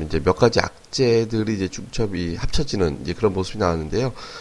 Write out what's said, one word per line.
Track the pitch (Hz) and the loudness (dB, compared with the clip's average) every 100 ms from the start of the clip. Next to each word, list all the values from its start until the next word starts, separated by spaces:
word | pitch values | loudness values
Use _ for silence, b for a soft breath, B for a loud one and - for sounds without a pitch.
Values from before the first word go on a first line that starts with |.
이제 | 78 82 | -2 0
몇 | 76 90 | 0 4
가지 | 120 113 | 4 4
악재들이 | - - - - 127 117 113 110 110 | -2 -6 -8 0 2 4 2 0 -2
이제 | 104 92 | -2 -4
중첩이 | - - - 110 90 85 85 | -6 -6 -2 -2 -2 -4 -2
합쳐지는 | - - 143 104 87 67 | 0 2 2 2 0 0
이제 | 69 | -6
그런 | 90 107 | 0 0
모습이 | 95 92 104 | 0 -2 0
나왔는데요. | 92 82 78 92 127 B B B | 0 0 -2 -2 -2 B B B